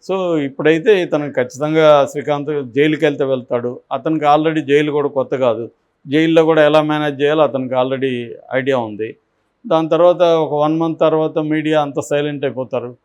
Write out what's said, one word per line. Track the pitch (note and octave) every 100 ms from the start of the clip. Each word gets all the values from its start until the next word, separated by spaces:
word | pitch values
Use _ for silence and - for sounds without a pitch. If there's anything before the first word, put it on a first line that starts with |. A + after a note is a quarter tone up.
| -
So | F#3+ F3+ E3
ఇప్పుడైతే | C#3 C3 C#3+ D#3+ D#3+ G3+
ఇతను | E3 D3+ D3
ఖచ్చితంగా | B2 B2 B2+ D3+ D#3 D#3 D3 C3+
శ్రీకాంత్ | - A2 C#3+ C#3+ D3 B2+
జైలుకి | A2+ D3+ D#3
వెళ్తే | D3+ C#3+
వెళ్తాడు. | C3+ C3 A#2+ B2 A#2+ B2 _
అతనికి | C3+ B2 D#3+
already | D3 D3 D#3 D#3
జైలు | C3 C#3+ D3+
కూడా | D3 C#3+
కొత్త | C#3 B2+ C#3+
కాదు, | B2+ A2 A2+ _ _ _ -
జైల్లో | C#3+ D#3+ E3
కూడా | D#3+ D#3+
ఎలా | D3+ D#3
మేనేజ్ | D3+ D3+ D3+ C3+
చేయాలో | C#3+ D#3
అతనికి | D3 C3 B2+
already | B2+ B2+ C3 C3+ B2 A#2+ - -
ఐడియా | B2+ C3 C3+
ఉంది. | A2+ G#2 A2 - _ _ _ _ A#3
దాని | E3 D#3+
తర్వాత | D#3+ F3 E3+
ఒక | F3 E3 D3+
వన్ | D3 D3+ D#3+
మంత్ | E3 D#3
తర్వాత | D#3+ D#3 D#3 D3
మీడియా | D3+ D#3 D3+ D#3
అంతా | C#3+ C#3
సైలెంట్ | C#3+ D3 D3 D3
అయిపోతారు. | C3+ B2 B2+ B2+ A#2+ B2